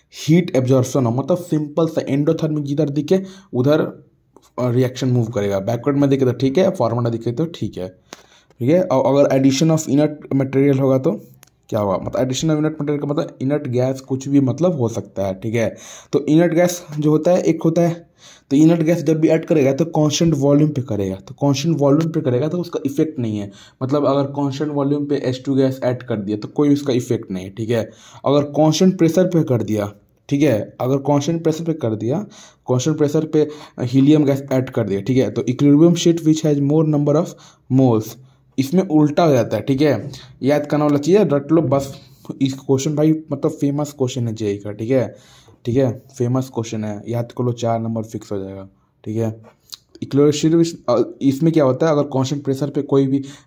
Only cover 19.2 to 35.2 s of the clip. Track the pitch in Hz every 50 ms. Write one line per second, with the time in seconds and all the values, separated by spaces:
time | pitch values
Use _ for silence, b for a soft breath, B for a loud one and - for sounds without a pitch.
19.2 | 156 190 160 165 - - 170 156 131 135 139 - 165 165 165 160 151 151 143 -
20.2 | 175 170 156 135 135 143 143 147 156 151 147 135 120 - 110 101 98 95 95 98
21.2 | - - - - 143 143 139 139 - 170 160 135 143 139 139 156 165 165 165 160
22.2 | - 131 120 123 147 160 180 180 165 - - - - 139 - - 156 156 - 131
23.2 | 120 110 104 104 101 101 B B B B B B 135 127 143 147 143 131 139 143
24.2 | 139 - 143 143 143 139 131 - 156 151 147 143 139 143 147 147 147 143 143 131
25.2 | - 127 127 - - 139 135 135 135 131 131 - - 123 123 120 - - 117 104
26.2 | 98 101 104 104 - - - - 147 143 143 143 - 143 117 123 123 - 120 107
27.2 | - - 95 90 92 98 98 117 113 104 117 113 101 B B B B B B B
28.2 | B - 139 147 143 147 143 147 156 156 156 - 190 185 185 185 170 160 165 185
29.2 | 185 185 175 160 143 - 127 110 110 104 104 104 101 101 - _ _ _ _ _
30.2 | _ - 139 143 151 143 113 101 - - - - 120 127 135 135 135 139 143 143
31.2 | 143 170 170 165 165 160 156 160 165 165 156 - - 113 110 107 113 113 143 190
32.2 | 214 B B B B B B B B - 127 127 - 160 151 147 151 143 147 160
33.2 | 160 156 - 151 147 151 B B B B B - - 120 127 135 135 147 151 151
34.2 | 147 135 139 131 - - 131 131 127 - - 123 113 98 98 98 95 - 127 131